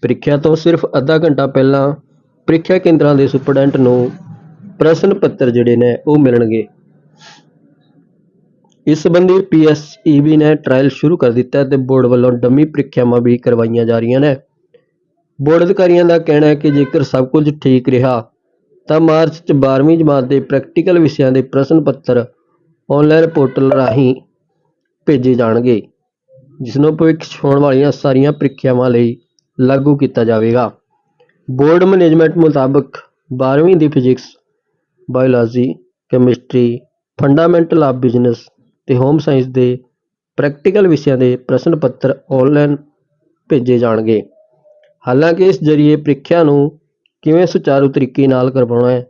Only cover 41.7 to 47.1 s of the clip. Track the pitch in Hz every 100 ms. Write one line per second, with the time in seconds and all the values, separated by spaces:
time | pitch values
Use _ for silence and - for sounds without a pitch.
41.7 | 165 143 - 135 135 _ 135 131 147 147
42.7 | 147 - _ _ _ _ _ _ 143 120
43.7 | 123 120 110 110 107 95 _ _ _ _
44.7 | _ _ _ - 127 160 170 185 190 151
45.7 | 151 147 151 147 139 - 170 160 143 143
46.7 | 151 _ _ _